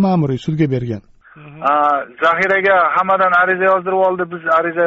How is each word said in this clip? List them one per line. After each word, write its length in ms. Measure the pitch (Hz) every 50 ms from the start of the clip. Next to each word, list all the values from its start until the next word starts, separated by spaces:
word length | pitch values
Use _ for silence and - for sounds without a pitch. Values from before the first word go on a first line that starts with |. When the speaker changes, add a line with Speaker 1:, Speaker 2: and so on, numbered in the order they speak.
| 196
Speaker 1:
ma'muriy 340 | 190 185 170 151 139 131 127 -
sudga 200 | - 156 151 160 139 131
bergan. 280 | 123 120 120 110 101 - _ _ _ _ - - 156 147 151 143 156 143 135
Speaker 2:
A, 20 | 147 147 147 147 143 139 - 117 123 - 160
zaxiraga 520 | 165 165 165 190 190 190 190 185 196 190 180 170 151 147
hammadan 380 | 175 185 190 190 190 190 185 175 175
ariza 240 | 180 185 185 180 190 190
yozdirib 300 | 190 190 175 185 185 190 190
oldi. 160 | 185 185 180 180 170 175
Biz 100 | 175 160 165 165
ariza 260 | 160 170 170 165 170 170